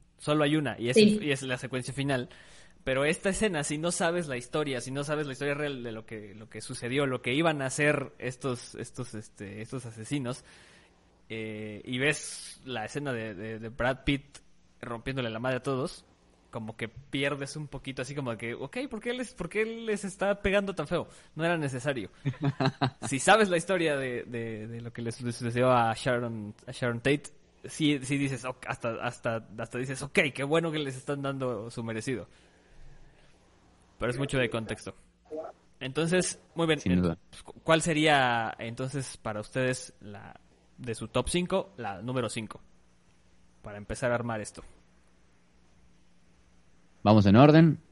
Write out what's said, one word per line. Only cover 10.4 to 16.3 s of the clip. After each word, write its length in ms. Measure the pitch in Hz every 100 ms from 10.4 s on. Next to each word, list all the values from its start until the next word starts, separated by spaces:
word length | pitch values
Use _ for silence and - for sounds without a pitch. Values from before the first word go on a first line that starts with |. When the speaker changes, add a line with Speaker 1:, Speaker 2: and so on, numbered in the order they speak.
| - - - - - _ _ _ -
Speaker 1:
eh, 520 | 110 110 107 107 104 -
y 120 | 127
ves 600 | 143 147 - - - - 131
la 200 | 120 107
escena 280 | 147 143
de, 200 | 120 110 92
de, 240 | 110 110
de 100 | 113
Brad 300 | 120 120 135
Pitt 360 | - 139 - - - - _ _
rompiéndole 480 | 117 117 135 135 117
la 100 | 110
madre 180 | 127 127
a 60 |
todos, 400 | 143 127 156 - - _ _